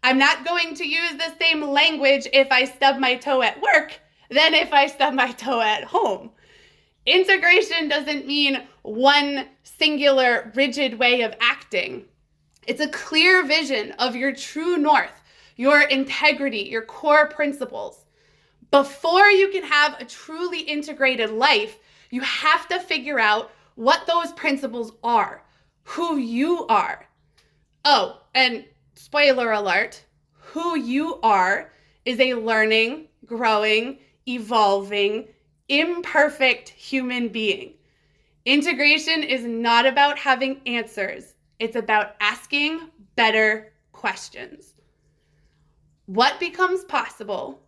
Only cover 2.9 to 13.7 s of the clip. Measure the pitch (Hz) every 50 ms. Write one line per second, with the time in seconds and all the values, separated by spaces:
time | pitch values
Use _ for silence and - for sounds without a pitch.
2.9 | 277 269 269 254 247 247 - 285 269 262 247 220 - - - 403 392 302 302 -
3.9 | - - _ _ _ _ _ _ 233 269 311 330 320 302 339 - 302 285 277 302
4.9 | 294 - 277 294 254 262 247 254 240 - 220 240 269 233 226 214 214 151 - -
5.9 | - 392 453 269 196 - - - _ _ _ _ _ _ _ _ _ _ _ _
6.9 | _ _ _ - 294 370 370 370 392 381 - 349 359 - 403 - - 330 320 294
7.9 | 294 302 285 277 294 285 - 262 285 294 285 285 269 254 - - _ _ _ -
8.9 | 214 220 254 269 285 294 285 285 285 277 262 - _ _ _ - - - 320 302
9.9 | 302 285 285 285 269 262 254 247 240 226 - 226 208 233 269 285 233 277 277 262
10.9 | 226 220 247 240 247 254 233 220 220 - 226 240 277 277 - _ - 185 175 190
11.9 | 190 190 196 _ _ _ _ _ _ _ _ _ _ _ _ - 254 - 302 294
12.9 | - - - - - 311 330 359 381 370 349 269 302 320 320 262